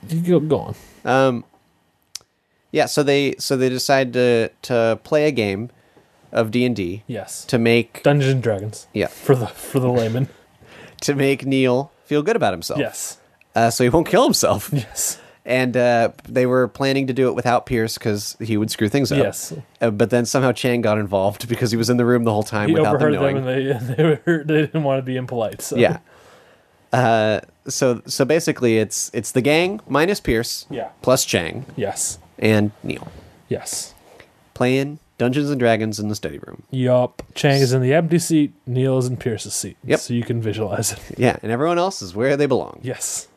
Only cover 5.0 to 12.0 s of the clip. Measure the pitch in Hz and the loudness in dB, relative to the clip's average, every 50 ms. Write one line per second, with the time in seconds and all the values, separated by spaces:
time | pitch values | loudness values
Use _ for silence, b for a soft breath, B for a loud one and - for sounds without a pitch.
5 | _ - 160 151 151 151 143 120 110 101 98 98 113 120 b b b b b b | _ -2 0 2 2 2 2 0 -2 -2 -2 -4 -6 -10 b b b b b b
6 | b b b b b b - - 113 110 104 123 123 123 120 101 95 85 92 107 | b b b b b b -2 -2 -2 0 0 0 0 2 0 -2 -4 -6 -6 -10
7 | - - 123 104 95 - - - - - - 120 117 117 117 120 113 _ _ - | -10 -10 -10 -10 -10 -12 -14 -16 -8 -2 0 2 4 4 4 4 2 _ _ 0
8 | - 143 143 147 139 131 135 127 113 117 107 95 101 110 107 - - _ _ 107 | 2 2 4 4 2 2 0 0 0 -2 -2 -2 -4 -8 -12 -12 -20 _ _ -4
9 | 92 - - - - - 139 131 - - - - - - - 139 127 127 123 123 | -4 -4 -4 -10 2 2 2 2 2 -8 -8 -14 -16 -4 -2 0 0 2 0 0
10 | 113 110 113 127 139 - - _ _ _ _ _ B B B B B B B B | 0 0 -2 -4 -4 -6 -6 _ _ _ _ _ B B B B B B B B
11 | - - 147 135 139 139 139 - - 135 135 135 131 127 123 127 139 - _ _ | -4 -2 0 2 2 2 2 0 0 0 2 2 4 4 4 2 0 -4 _ _